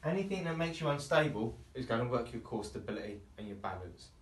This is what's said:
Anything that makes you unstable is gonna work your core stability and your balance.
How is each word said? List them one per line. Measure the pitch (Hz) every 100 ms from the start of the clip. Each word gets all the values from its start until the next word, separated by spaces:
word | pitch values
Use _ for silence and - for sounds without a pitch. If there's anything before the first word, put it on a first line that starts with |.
Anything | 151 190 196 190
that | 165 160
makes | 165 160
you | 156
unstable | 143 - 160 151 104 113 - -
is | 131 127
gonna | 113
work | 120 123 117
your | -
core | - 110 104
stability | - 98 104 104 101 - -
and | 104
your | 98
balance. | 98 92 90 90 - -